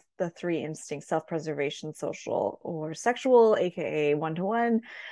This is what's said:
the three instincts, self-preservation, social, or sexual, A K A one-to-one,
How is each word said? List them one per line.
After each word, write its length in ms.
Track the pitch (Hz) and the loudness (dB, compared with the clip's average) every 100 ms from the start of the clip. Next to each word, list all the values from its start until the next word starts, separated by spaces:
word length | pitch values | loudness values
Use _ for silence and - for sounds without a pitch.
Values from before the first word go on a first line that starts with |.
| _ - | _ -6
the 120 | 175 | -6
three 320 | - 175 165 | -4 -4 -2
instincts, 460 | 151 156 - 147 - | -4 -8 -10 -10 -2
self-preservation, 840 | 160 156 165 151 143 143 - 156 | -2 -2 -6 -4 -2 -2 -4 -10
social, 640 | 151 - - - - - - | -8 -8 -8 -4 -2 -2 -4
or 320 | - 165 156 | -8 -6 -6
sexual, 600 | 165 233 247 269 247 226 214 | -4 -2 0 6 8 8 6
A 140 | 180 | 2
K 400 | 175 147 151 147 | -2 -2 2 2
A 40 | 147 | 2
one-to-one, 640 | 160 160 190 233 233 226 - - - | 0 -2 -2 0 2 2 -2 -16 -14